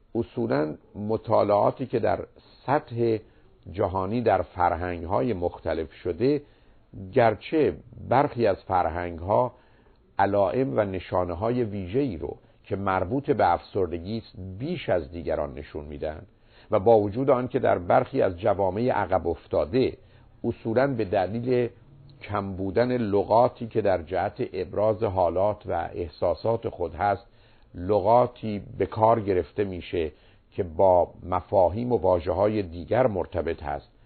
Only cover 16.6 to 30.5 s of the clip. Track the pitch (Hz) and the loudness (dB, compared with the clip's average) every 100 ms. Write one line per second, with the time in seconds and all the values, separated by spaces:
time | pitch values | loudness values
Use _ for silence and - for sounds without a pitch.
16.6 | - 104 98 113 104 104 135 123 127 131 | -2 2 6 6 4 -2 2 2 2 0
17.6 | 113 101 87 120 123 135 110 85 107 95 | 2 0 4 2 2 0 -2 0 0 2
18.6 | 98 95 123 101 92 92 85 80 - 92 | 0 0 -2 0 0 0 0 -6 -4 -2
19.6 | 76 117 107 - - - - - 120 - | 0 0 0 -2 -18 -20 -20 -8 -6 -4
20.6 | 120 113 143 123 101 101 92 117 120 123 | -2 0 2 0 -2 0 0 -2 0 0
21.6 | 120 - - - - - - 104 98 92 | 0 -6 -20 -20 -20 -18 -6 -4 -4 -4
22.6 | 98 92 123 123 110 101 90 107 123 - | -2 0 2 0 0 0 4 4 4 0
23.6 | 113 113 101 90 78 90 98 - 120 92 | -6 -2 0 0 -2 -2 -2 -4 -6 -6
24.6 | 87 95 107 101 110 92 87 85 101 101 | -6 0 0 0 0 2 2 2 0 -2
25.6 | 98 87 85 82 85 - 92 82 110 113 | -4 -4 -4 -6 -8 -2 -2 0 -2 -2
26.6 | - - 85 80 101 98 - - - - | -4 -6 -6 -2 0 -2 -6 -20 -20 -20
27.6 | - 92 87 104 95 120 123 - 110 104 | -18 -8 0 2 4 4 4 -2 -8 -6
28.6 | - - 95 - 110 117 98 92 85 - | -8 -4 -4 2 4 4 2 0 0 -2
29.6 | 101 90 - 90 78 - - - _ | -4 -4 -6 -4 -4 -6 -20 -20 _